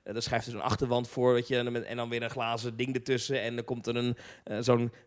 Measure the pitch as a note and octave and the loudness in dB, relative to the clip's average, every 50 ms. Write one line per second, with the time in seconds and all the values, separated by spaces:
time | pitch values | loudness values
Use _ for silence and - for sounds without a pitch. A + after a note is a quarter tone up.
0 | - - G#2 A#2 - - B2 A#2 - B2 A#2+ G#2 D2 B2 - - C#3 A#2+ A#2+ B2 | -10 -6 -6 -4 -2 0 0 -2 -2 -2 -6 -4 -2 -2 0 0 2 2 2 0
1 | B2 - - C3 B2 B2+ B2 A#2+ A#2+ - C3 B2 A#2+ B2 A#2+ A#2+ A2+ - A#2 A#2+ | 0 -2 0 4 6 6 6 6 4 2 0 0 0 0 -2 -4 -4 -4 -4 -4
2 | A#2 A#2 A#2+ A#2 A#2 A#2 B2 C3 A#2 A2+ A#2 A2+ A#2 B2 A2+ A2+ B2+ C3 C3 B2+ | -4 -2 -2 -2 -4 -4 -4 -4 -2 -2 -2 -2 -2 -4 -2 -2 -2 0 0 -2
3 | A#2+ C3+ C3 A#2+ - - C#3 B2 G#2 A#2 A#2+ A#2+ A#2 - C3 A#2+ G2 A#2 A#2+ A#2+ | 0 0 0 0 2 0 0 0 0 -2 -4 -4 -4 -4 -6 -6 -2 -2 0 0
4 | A#2+ B2 A#2 - - - - - - - G#2+ G#2 A#2+ B2 A#2+ A#2 A#2+ A#2 - - | 2 0 0 -2 -6 -20 -20 -18 -10 -6 -4 -2 4 4 6 6 4 0 -2 -8
5 | - | -16